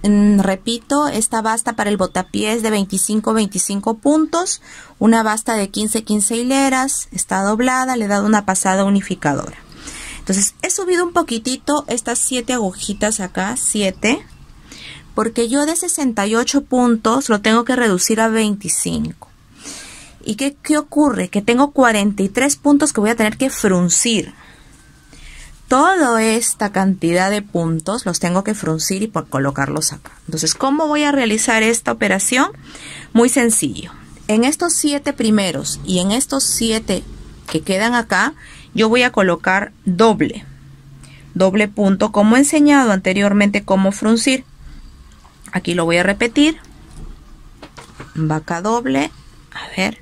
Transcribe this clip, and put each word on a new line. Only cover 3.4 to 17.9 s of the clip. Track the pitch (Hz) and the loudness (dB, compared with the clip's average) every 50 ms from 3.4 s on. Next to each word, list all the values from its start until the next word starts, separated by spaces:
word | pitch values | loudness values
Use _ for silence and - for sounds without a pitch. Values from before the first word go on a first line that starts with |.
| 214 196 - 185 - - 202 202 196 226 226 | 0 -2 -2 -6 -6 -4 -4 -4 -4 -4 -4
puntos, | 220 - 277 294 311 320 302 - 330 370 370 - - - - - - - - - _ | 0 2 2 2 2 0 0 -2 -4 -2 -2 -6 -8 -10 -20 -20 -20 -20 -20 -8 _
una | - 220 226 226 | 2 4 4 4
basta | 220 220 214 214 - - 226 | 2 0 -2 -2 -4 -4 -2
de | 214 202 196 | -2 -4 -4
quince, | - 202 214 214 - 220 220 | -4 -6 -4 -4 -4 -4 -2
quince | - 208 214 196 - 233 | -2 -2 0 0 -2 -2
hileras, | 233 240 254 269 269 277 269 262 262 262 269 - - - - | -2 -2 0 2 2 2 2 2 0 0 -2 -4 -6 -8 -8
está | - 185 - - 190 190 | -8 -8 -6 -4 -2 -2
doblada, | 196 202 214 214 247 254 254 254 254 262 254 | 0 0 0 0 0 0 0 0 0 -2 -2
le | 240 214 | -2 -2
he | 196 | 0
dado | 202 202 202 | 0 0 2
una | 214 214 208 208 | 2 2 2 2
pasada | - 190 - - 196 185 190 196 | 0 -2 0 0 0 2 2 2
unificadora. | 196 202 196 196 - 185 - - 151 143 - - - - - - - - - - - - - - - - - | 2 2 0 0 -2 -8 -4 -2 -2 -2 -2 -4 -8 -14 -18 -20 -20 -20 -20 -18 -16 -16 -16 -16 -16 -16 -14
Entonces, | - - 190 196 202 - - _ | -6 -4 -2 -2 -2 -2 -4 _
he | - 370 | -6 -4
subido | 381 - 392 359 359 339 359 | -4 -4 -2 0 0 0 0
un | 349 339 | 0 0
poquitito | 349 330 - 233 226 220 262 254 277 - - 285 302 285 - | -2 0 0 -4 -6 -4 -6 -8 -6 -4 -2 -2 -2 -2 -4
estas | 240 247 - 240 233 - | -6 -6 -4 -4 -4 -4
siete | - - 269 247 233 - | -2 -2 -4 -4 -2 -2
agujitas | 254 247 214 185 185 - - - 202 208 214 208 214 - | -2 -2 -2 -4 -4 -6 -8 -8 -4 -2 -2 -2 -2 -4
acá, | 190 180 - 185 185 202 247 | -6 -6 -6 -6 -4 -4 -4
siete, | - - - - 214 208 190 185 - - 214 262 381 - - - - - - - - - - - - - - - - - - - | -4 -4 -4 -2 0 -2 -2 -4 -2 0 0 0 0 -4 -16 -20 -20 -20 -20 -20 -20 -20 -20 -20 -20 -18 -18 -20 -20 -20 -8 -4
porque | - 220 226 226 233 233 233 | -4 -4 -2 0 -2 -2 0
yo | 247 285 294 | 2 0 0
de | 302 330 | 0 -2
sesenta | 339 359 349 - - 285 254 226 214 196 | -4 -4 -4 -4 -2 -2 -2 0 0 -2
y | 208 220 | 0 2
ocho | 226 254 - - 277 | 0 0 2 0 -2
puntos | 285 - - 247 247 240 233 226 - 220 233 262 277 - | -2 0 2 2 4 4 2 2 2 0 0 0 2 0
lo | 226 202 | -2 0
tengo | 208 220 220 233 240 | 2 2 2 2 2
que | 240 262 | 2 0
reducir | 254 240 220 | 2 2 2